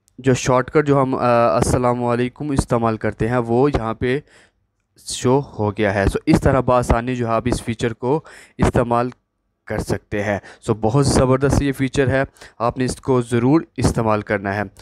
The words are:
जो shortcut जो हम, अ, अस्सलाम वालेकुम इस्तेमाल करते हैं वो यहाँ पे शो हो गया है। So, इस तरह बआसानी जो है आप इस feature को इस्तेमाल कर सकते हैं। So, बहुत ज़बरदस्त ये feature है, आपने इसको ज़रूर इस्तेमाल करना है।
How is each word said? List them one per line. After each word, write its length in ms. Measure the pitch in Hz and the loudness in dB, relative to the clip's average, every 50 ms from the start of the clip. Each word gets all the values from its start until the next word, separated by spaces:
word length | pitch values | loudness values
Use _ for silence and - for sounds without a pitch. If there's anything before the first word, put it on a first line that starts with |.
| _ _ _ - | _ _ _ -4
जो 140 | 127 135 127 | 0 0 0
shortcut 520 | 120 - - 127 127 127 - - 156 147 | 2 2 2 2 2 0 2 0 0 2
जो 100 | 143 139 | 4 2
हम, 160 | 139 131 131 131 | 2 2 2 0
अ, 120 | - - 123 120 117 117 117 80 | 0 2 2 4 4 4 4 2
अस्सलाम 440 | 120 120 - - 135 127 123 120 123 | 2 2 2 0 2 2 0 0 0
वालेकुम 520 | 123 120 120 117 123 127 - - 147 151 139 | 0 0 0 0 -2 -4 -6 -8 -6 -2 -2
इस्तेमाल 440 | 135 - - 127 117 117 113 110 | -2 0 0 0 0 2 0 0
करते 300 | 107 - 107 101 - 110 113 | -2 -2 -4 -4 -2 -2 -2
हैं 80 | 123 127 | 0 0
वो 300 | 117 117 117 123 131 147 | 0 0 2 2 2 2
यहाँ 240 | 143 117 110 113 110 - | 0 -2 -4 -6 -6 -4
पे 220 | 135 123 127 147 - _ _ - _ _ _ _ _ _ _ _ _ _ _ _ _ | -4 -4 -4 -4 -6 _ _ -20 _ _ _ _ _ _ _ _ _ _ _ _ _
शो 320 | - - - - 123 127 143 139 - - - | -12 -10 -4 0 2 2 2 0 -4 -6 -4
हो 120 | 107 104 | -4 -4
गया 220 | 101 - 107 101 98 | -2 0 0 0 0
है। 120 | 104 98 | 2 0
So, 100 | 101 - - - - | 0 0 0 0 2
इस 120 | - - - | 2 2 4
तरह 180 | 147 135 131 | 2 2 2
बआसानी 540 | 123 123 123 123 120 - 123 117 117 127 127 | 2 2 2 2 2 2 0 0 0 -2 -4
जो 100 | 120 120 | -4 -2
है 60 | 113 113 | 0 0
आप 140 | 113 110 123 | 0 0 -2
इस 120 | 110 - | -4 -4
feature 320 | - - 113 - - 117 113 | -4 -6 -6 -4 -4 -4 -4
को 180 | - - 123 143 160 - - - - - - _ - | -4 -2 -2 -2 -2 -4 -8 -16 -20 -20 -18 _ -2
इस्तेमाल 540 | 123 117 - 139 123 117 120 117 123 127 120 _ _ _ _ _ _ _ _ _ _ - | 0 0 2 0 0 0 0 -2 -2 -2 -6 _ _ _ _ _ _ _ _ _ _ -8
कर 120 | 107 107 | -6 -6
सकते 400 | - - 107 95 - _ - 104 | -4 -4 -6 -8 -8 _ -6 -4
हैं। 200 | 101 107 101 92 - - - - - | -4 -2 -4 -4 -6 -10 -18 -8 -4
So, 140 | - 113 | -4 -2
बहुत 300 | 113 110 110 110 143 139 | -2 0 0 2 2 2
ज़बरदस्त 560 | 131 120 - 135 127 131 131 139 135 131 - 143 | 2 2 2 2 2 2 2 2 0 0 0 0
ये 100 | 143 131 | -2 -2
feature 360 | - 143 127 - - 139 123 | -2 -4 -2 0 0 0 0
है, 160 | 135 135 139 - _ _ - - - - | 0 0 -2 -4 _ _ -20 -20 -8 -4
आपने 240 | 110 120 117 131 127 | -2 -2 -2 -2 -2
इसको 360 | 123 - - - - 131 123 120 | -4 -4 -4 -2 0 0 0 0
ज़रूर 440 | 117 123 120 117 127 147 165 170 - _ - | 0 0 0 2 2 2 2 0 -2 _ -2
इस्तेमाल 440 | 117 - - - 113 110 107 104 101 | 0 0 0 0 0 0 0 0 -2
करना 300 | - 107 101 98 98 98 | -2 -4 -4 -2 -4 -4
है। 120 | 107 101 101 - - | -4 -4 -6 -10 -16